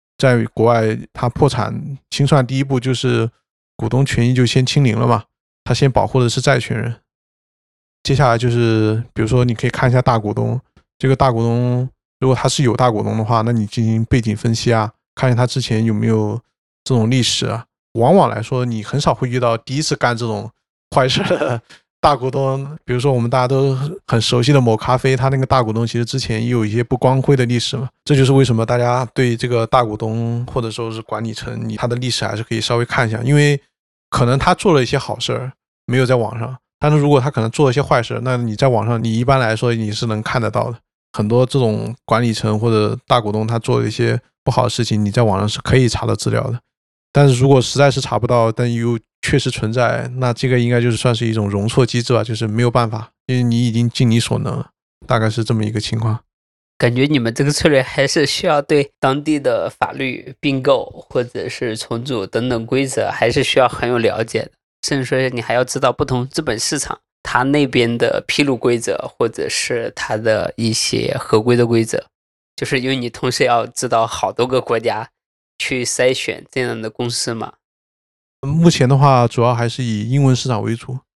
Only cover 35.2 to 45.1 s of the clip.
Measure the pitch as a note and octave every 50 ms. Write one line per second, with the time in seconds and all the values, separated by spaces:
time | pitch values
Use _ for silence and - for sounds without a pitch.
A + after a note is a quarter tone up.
35.2 | - - A#2+ A#2 B2+ C3+ - _ _ _ _ _ - - A#2+ C3 B2+ A#2+ B2+ A#2+
36.2 | A2 A2 A2+ A2+ A2+ A#2 C3 - _ _ _ - D3+ D3 D3+ D3+ C#3+ D3 D3 C3
37.2 | B2 D3 - A#2+ A2 A2+ - - D3 C3 A#2+ C#3+ C3+ - D3+ B2 A2+ - A#2+ A#2
38.2 | A#2+ C3 B2+ A#2+ A#2+ A2+ G#2+ - C#3 C3+ B2 G#2+ G#2 A#2 A#2+ A2+ A#2 A2+ A2 A#2
39.2 | A#2+ A#2 C3+ C3 B2 A2 A2 A2 C3 A#2+ A#2 A2+ A2 G#2 G#2+ - A#2+ A2+ G#2+ G#2+
40.2 | G#2+ - - B2+ A2+ A2 - A2 A2+ B2 A#2 - _ _ _ _ _ _ - -
41.2 | G#2 G#2+ A#2 B2 B2+ B2 - C#3 B2 A2 G#2+ A2 A2+ A2+ B2 - - - A2+ A2+
42.2 | B2 A#2 G#2+ - - G#2+ G#2+ G#2+ A#2 A#2 A2 G#2+ G#2+ G#2+ A2+ B2 _ - C3 B2
43.2 | G#2+ G#2 G#2 G#2+ A2 A2+ A#2 A#2 - - A#2+ A#2+ A#2 A2 A2+ - A#2 A#2 A#2+ A#2+
44.2 | _ _ _ _ - C3+ A#2+ B2 A#2 A2+ - - A2+ - A2+ G#2 G#2 G2+